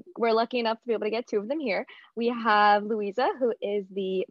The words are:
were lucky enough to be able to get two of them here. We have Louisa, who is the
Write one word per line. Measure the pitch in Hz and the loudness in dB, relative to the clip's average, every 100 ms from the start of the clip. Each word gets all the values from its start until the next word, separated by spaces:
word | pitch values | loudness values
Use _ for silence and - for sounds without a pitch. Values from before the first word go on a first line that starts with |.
| - - | -8 -4
were | 226 | 0
lucky | 220 233 247 | 2 0 -2
enough | 226 226 | -2 -4
to | 240 | -4
be | |
able | 214 | -2
to | 220 | -2
get | 220 - | -4 -2
two | 208 | -4
of | 214 | -2
them | 311 | -4
here. | 254 185 262 - - - | -2 -4 -4 -14 -12 -4
We | 233 | -2
have | 240 226 208 208 208 | 0 2 4 6 4
Louisa, | 208 220 202 220 302 311 | 2 -4 -4 -2 -2 0
who | 247 - | -2 -2
is | 202 208 190 | -4 -4 -4
the | 196 190 185 - | -6 -4 -4 -4